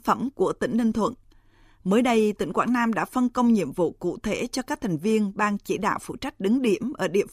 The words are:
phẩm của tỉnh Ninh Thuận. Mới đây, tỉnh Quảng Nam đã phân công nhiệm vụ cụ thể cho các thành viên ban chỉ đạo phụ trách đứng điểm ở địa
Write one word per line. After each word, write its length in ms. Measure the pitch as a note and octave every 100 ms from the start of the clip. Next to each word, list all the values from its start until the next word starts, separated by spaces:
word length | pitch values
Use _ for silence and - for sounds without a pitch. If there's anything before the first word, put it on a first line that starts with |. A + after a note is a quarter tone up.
phẩm 240 | - G#3 C4
của 180 | - F#3
tỉnh 240 | - - A#3
Ninh 160 | A3+
Thuận. 220 | A3 F#3 - _ _ _ _ _ _
Mới 180 | F#3 G#3+
đây, 300 | B3+ A3+ G#3+
tỉnh 200 | G3+ E3+
Quảng 200 | - F3+
Nam 200 | B3 A#3
đã 120 | F#3+
phân 240 | E3+ B3+ B3
công 240 | B3+ A#3+
nhiệm 200 | A3 C#3+
vụ 180 | C#3 E3 -
cụ 200 | F3 -
thể 240 | G#3+ - B3
cho 100 | C4
các 180 | B3 D4
thành 180 | G#3 D#3
viên 340 | G3+ A3 G3+ G3
ban 220 | G#3 G3+
chỉ 200 | - E3
đạo 200 | G3 -
phụ 140 | - -
trách 240 | C#4 -
đứng 220 | G3 C4
điểm 300 | B3 F#3 A#3+
ở 160 | - F3+
địa 180 | F#3+ -